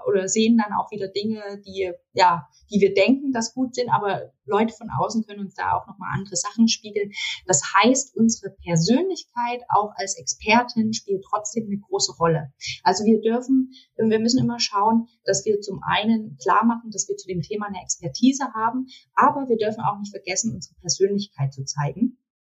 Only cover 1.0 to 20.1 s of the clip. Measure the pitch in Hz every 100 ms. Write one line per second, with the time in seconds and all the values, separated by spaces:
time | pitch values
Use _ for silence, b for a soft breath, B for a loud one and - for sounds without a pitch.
1 | 190 202 220 214 202 202 196 190 185 175
2 | _ - 180 170 - b _ 202 196 -
3 | 208 277 285 233 226 254 254 247 240 -
4 | 202 175 - _ 131 202 226 - 226 180
5 | 214 226 214 208 190 - 185 180 - 202
6 | 185 190 196 - 208 226 226 - 208 202
7 | 202 B B B - 180 - 196 226 269
8 | - - 226 - 196 - 175 165 170 269
9 | 381 320 - 240 240 247 - 208 208 -
10 | 196 - - - 214 233 240 226 220 220
11 | - 190 - - - 226 208 202 - 196
12 | - - 165 151 135 - B B 185 196
13 | 214 214 226 240 262 262 262 B B -
14 | 220 220 233 254 233 240 - 202 220 226
15 | B B - 196 220 202 - 190 165 180
16 | 214 220 214 - 196 196 226 233 233 196
17 | - 403 - 180 - 214 208 185 - -
18 | - - 254 277 262 220 226 254 262 B
19 | B - 262 285 262 226 214 214 202 202
20 | 202